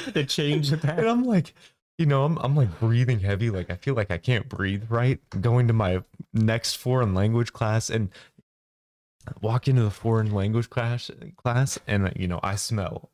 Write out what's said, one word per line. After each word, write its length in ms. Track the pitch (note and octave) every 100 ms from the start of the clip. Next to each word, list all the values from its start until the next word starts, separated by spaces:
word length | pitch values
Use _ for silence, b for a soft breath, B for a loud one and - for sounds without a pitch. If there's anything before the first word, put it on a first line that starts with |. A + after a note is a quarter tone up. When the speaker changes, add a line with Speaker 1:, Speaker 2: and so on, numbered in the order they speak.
| -
Speaker 1:
had 80 |
to 120 | E3 C#3
change 440 | - D3 D3+ C#3
that. 280 | D#3 D3 E3+
Speaker 2:
And 100 | A3+
I'm 160 | A#3+ B3
like, 280 | G3 - - B B _ -
you 80 | D#3
know, 180 | C#3
I'm, 140 | D3 D#3+
I'm, 180 | B2+ D3
like, 240 | A2+ E2
breathing 400 | A2+ A#2 B2+ A2+
heavy. 300 | G2 G2 A2+
Like, 200 | F#2+ E2+
I 60 | F#2
feel 180 | -
like 160 | A#2 G#2
I 80 | F2
can't 300 | - A#2 -
breathe 380 | - G2 G2+ A2+
right. 300 | A#2 B2 C3 - F#2+
Going 260 | A#2 B2 A#2
to 60 |
my 280 | A2+ F#2+ F#2 - - -
next 420 | A2+ A2 A2+ - -
foreign 380 | B2+ B2+ A2+
language 380 | F#2 G#2 A#2 A2+
class 380 | - A2 A2 -
and 200 | A2+ G2 B B B _ _ _ _ _ _ _ _ - -
walk 260 | A2 A#2+ -
into 140 | B2+
the 80 | G#2+
foreign 400 | - A2+ A2+ G#2+
language 380 | G#2 G2 A2+ A#2
class, 420 | - A#2 A#2+ - - - -
class, 420 | A#2+ A#2+ C3+ - -
and, 260 | G#2 F#2+ E2+
you 120 | F#2
know, 100 | F2
I 140 | G2 G2+
smell 540 | - A2 F2+ - -